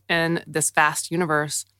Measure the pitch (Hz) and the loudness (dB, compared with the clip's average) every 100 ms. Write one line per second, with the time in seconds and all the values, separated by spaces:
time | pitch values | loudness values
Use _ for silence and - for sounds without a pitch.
0 | - 170 165 170 - 151 - - 151 156 | -2 0 0 -2 -2 -4 0 2 2 2
1 | - 170 175 151 151 - - | -4 -4 0 0 0 -6 -10